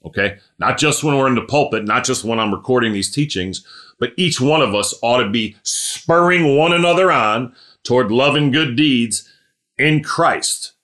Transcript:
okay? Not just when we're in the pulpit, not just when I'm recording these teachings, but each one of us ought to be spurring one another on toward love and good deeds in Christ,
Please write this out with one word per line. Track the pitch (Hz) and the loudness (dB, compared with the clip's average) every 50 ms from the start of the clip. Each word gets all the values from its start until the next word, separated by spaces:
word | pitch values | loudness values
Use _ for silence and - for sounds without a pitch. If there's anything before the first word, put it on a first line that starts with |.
| - | -20
okay? | 85 - - 98 101 98 - _ _ _ - | -10 -4 -4 -2 -2 -4 -8 _ _ _ -4
Not | 90 110 131 - | -2 -2 0 0
just | 156 151 143 - - | 0 0 0 0 -2
when | 156 143 139 | 0 0 2
we're | 135 131 | 2 2
in | 127 | 0
the | 113 | 0
pulpit, | 98 - 131 147 143 - - 110 104 | -2 0 0 0 0 0 -2 -4 -2
not | 104 107 123 - | -2 -2 -2 0
just | 123 127 120 - | -2 -4 -4 -4
when | 110 117 113 | -4 -2 -2
I'm | 110 104 98 | -2 -2 -4
recording | 92 - - 127 123 117 113 107 | -4 -2 0 0 0 0 0 -2
these | 98 98 - | -2 -4 -4
teachings, | - 143 151 147 - 98 90 92 90 - - - - - - - _ - | -2 -2 -4 -2 -4 -6 -6 -6 -8 -10 -14 -18 -20 -20 -20 -20 _ -6
but | - - - - | -6 -6 -4 -2
each | 185 175 - - | -2 -2 0 0
one | 127 139 151 160 | 0 2 2 2
of | 139 107 98 | 2 2 0
us | 104 101 - - - | 0 -2 -4 -6 -4
ought | - 117 120 127 117 | -2 0 2 2 2
to | 101 | 0
be | 101 120 110 107 107 _ - | -2 -2 -4 -4 -8 _ -10
spurring | - - - - - - - - - 165 170 175 175 180 175 165 147 139 | -8 -8 -6 -6 -8 -10 -6 -2 2 2 4 4 4 4 4 4 4 4
one | 143 156 170 | 4 4 2
another | 175 170 175 175 175 175 190 185 | 2 2 2 2 2 4 4 4
on | 165 135 113 107 107 113 131 120 - _ - _ _ _ - | 4 2 2 2 0 -2 -4 -6 -10 _ -20 _ _ _ -4
toward | - 120 127 127 98 | 0 0 2 2 2
love | 110 123 135 147 135 | 2 2 2 2 2
and | 151 147 139 123 | 2 0 2 2
good | 151 160 143 120 | 0 0 0 0
deeds | 120 156 151 131 120 117 113 104 - - _ _ _ _ _ _ _ _ _ _ - | 0 2 2 2 2 0 -2 -4 -8 -10 _ _ _ _ _ _ _ _ _ _ -2
in | 135 156 156 151 147 | 0 2 2 0 0
Christ, | - - - 170 151 98 78 - - - - - - - _ | -2 -2 0 0 0 0 -2 -4 -6 -6 -8 -10 -14 -18 _